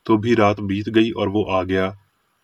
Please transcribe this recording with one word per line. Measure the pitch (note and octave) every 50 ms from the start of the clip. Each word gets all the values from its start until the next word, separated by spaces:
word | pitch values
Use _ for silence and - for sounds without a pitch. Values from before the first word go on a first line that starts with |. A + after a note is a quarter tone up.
| _
तो | - A2+ G#2+
भी | G#2 A#2+ A#2+
रात | A2+ G#2 G2+ G#2 G#2+
बीत | G#2 G2 G2 G2+ G2+ A2
गई | G#2+ A2+ A2 A#2
और | - - G#2 F#2+
वो | F#2+ G#2+ G2
आ | F#2+ F#2+ F#2 F2+
गया, | F2+ F#2+ F#2+ F#2+ F#2+ G2+ - _ _ _ _ _ _ _ _